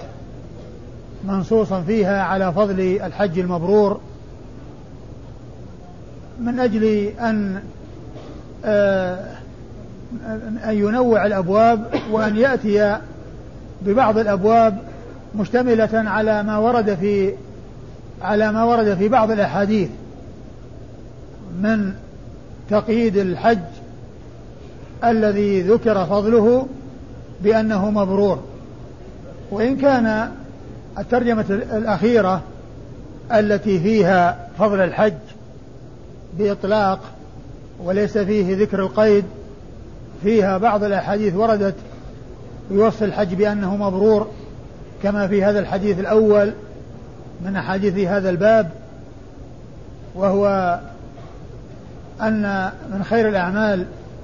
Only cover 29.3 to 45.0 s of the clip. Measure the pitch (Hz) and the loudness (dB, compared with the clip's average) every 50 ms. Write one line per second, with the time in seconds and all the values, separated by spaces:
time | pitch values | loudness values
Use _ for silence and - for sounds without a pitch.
29.3 | - - - - 202 202 220 247 269 - 269 277 277 247 226 220 214 214 226 - | -16 -16 -12 -8 -2 0 0 0 2 4 4 4 4 6 4 2 2 0 -2 -4
30.3 | - - - - - - - - - - - - - - 202 - 247 247 247 240 | -6 -10 -14 -16 -16 -16 -16 -16 -16 -16 -16 -12 -10 -10 -4 0 2 2 4 4
31.3 | 233 220 208 - 196 202 - - 226 214 226 226 208 160 175 233 247 226 202 185 | 2 2 2 0 -2 -2 -2 -2 -2 -2 0 0 0 2 4 4 6 6 4 4
32.3 | 190 175 - - - - - - - - - - - - - - - - - - | 2 0 -2 -6 -14 -16 -16 -16 -16 -16 -16 -16 -16 -16 -16 -16 -16 -16 -4 2
33.3 | - 214 214 208 208 202 202 214 196 180 160 208 226 220 202 196 196 180 175 170 | 4 4 4 4 2 2 2 2 2 2 4 4 4 6 6 6 6 6 6 4
34.3 | 180 - - - - - 202 214 202 196 185 170 - - 208 214 170 147 - - | 2 0 -6 -12 -2 0 2 2 4 4 2 2 2 2 2 2 2 -2 -8 -16
35.3 | - - - - - - - - - - - - - - - - - - - - | -18 -20 -20 -18 -18 -18 -20 -20 -20 -20 -18 -18 -18 -18 -18 -18 -18 -18 -16 -10
36.3 | - 165 208 202 202 202 - 190 208 214 208 190 190 190 - - - - - - | -4 -2 0 0 0 0 0 0 2 4 4 2 2 0 -4 -10 -18 -18 -18 -18
37.3 | - - - - - - - - - - 180 170 185 202 208 202 - 214 208 180 | -18 -18 -18 -18 -18 -18 -18 -18 -16 -8 -4 -2 0 2 2 2 2 0 0 2
38.3 | 214 214 190 180 190 190 214 208 - 190 190 185 - 214 214 220 208 202 196 - | 2 2 2 2 2 2 2 2 2 0 -2 0 2 4 6 6 6 4 4 0
39.3 | - - - - - - - - - - - - - - - - - - 160 202 | -6 -14 -16 -16 -18 -18 -18 -18 -18 -18 -18 -18 -18 -18 -18 -18 -12 -4 0 2
40.3 | 233 220 190 196 190 185 202 233 208 208 208 208 196 185 - - 208 208 214 202 | 4 4 4 4 2 2 2 2 2 2 2 0 0 0 0 0 0 0 0 0
41.3 | 165 185 220 226 220 202 202 196 185 - - - - - - - - - - - | 2 2 2 4 4 2 2 0 -2 -4 -8 -16 -16 -16 -16 -16 -16 -16 -16 -16
42.3 | - - - - - - - - 196 196 214 226 220 220 214 196 151 - 208 180 | -16 -16 -16 -16 -16 -14 -8 -2 2 4 4 4 4 2 0 -2 0 0 -2 0
43.3 | 185 175 208 208 208 208 202 185 196 202 208 196 180 190 202 220 220 208 214 214 | 0 2 2 2 2 0 0 -2 -2 0 0 0 0 2 4 4 4 4 2 -2
44.3 | - - - - - - - - - - - - - - | -6 -12 -14 -16 -16 -16 -16 -16 -16 -16 -16 -16 -10 -4